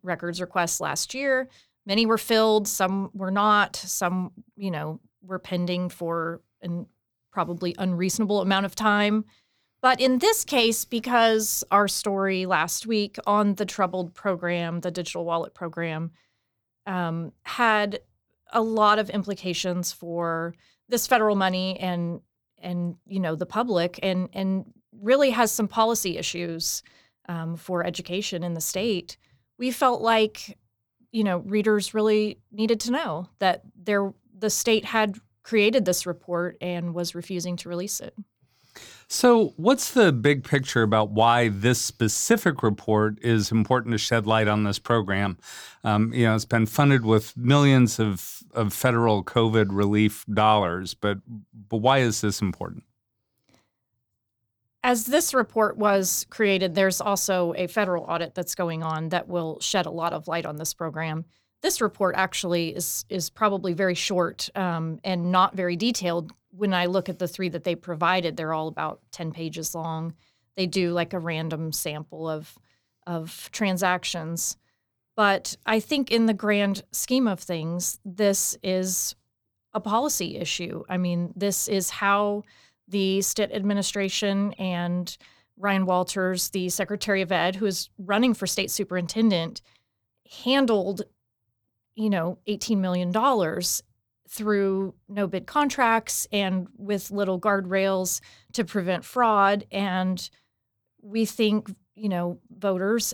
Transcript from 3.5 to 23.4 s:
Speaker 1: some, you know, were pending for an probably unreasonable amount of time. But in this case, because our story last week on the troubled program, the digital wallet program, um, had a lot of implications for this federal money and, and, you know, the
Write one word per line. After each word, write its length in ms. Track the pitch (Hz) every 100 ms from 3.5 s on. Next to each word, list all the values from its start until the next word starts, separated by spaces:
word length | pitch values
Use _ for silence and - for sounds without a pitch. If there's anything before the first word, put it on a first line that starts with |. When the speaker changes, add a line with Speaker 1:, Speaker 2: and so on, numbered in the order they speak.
| 208 196 -
Speaker 1:
some, 560 | 185 - 180 185 180 - - -
you 140 | 196
know, 300 | 156 151 160 _ _
were 160 | 185 185
pending 500 | - 180 180 180 180
for 500 | - 165 170 165 165 _ _
an 260 | 175 170 - _ _ _ _
probably 420 | - 165 170 180 -
unreasonable 600 | 185 175 185 - 208 208
amount 260 | 185 190 196
of 80 |
time. 500 | - 220 208 208 214 214 _ _ _ _ _
But 200 | 254 247
in 180 | 254 254
this 260 | 403 440
case, 400 | - 277 226 220
because 800 | - 233 247 240 226 220 208 - -
our 180 | 202 202
story 580 | - 214 196 196 185 185
last 400 | 170 175 - 220
week 300 | 220 208 - -
on 280 | 208 202
the 120 | 190 202
troubled 480 | - 185 185 175
program, 680 | - 202 175 175 175 170 170
the 120 | 175
digital 320 | 175 170 170
wallet 300 | 170 165 -
program, 580 | - 170 165 165 160 165 - _ _ _ _ _ _ -
um, 460 | 180 170 165 165 -
had 580 | - - 233 214 208 - - _ _ _ _
a 80 | 233
lot 360 | 226 220 208 214
of 120 | 196
implications 840 | 208 190 190 185 175 185 180 175
for 640 | - 170 170 170 165 170 170 _ _ _
this 180 | 233 -
federal 280 | 247 214 196
money 440 | 190 185 185 185
and, 400 | 185 175 170 170 - _ _ _
and, 380 | 180 175 175 175 -
you 120 | 190
know, 160 | 170
the 120 | 160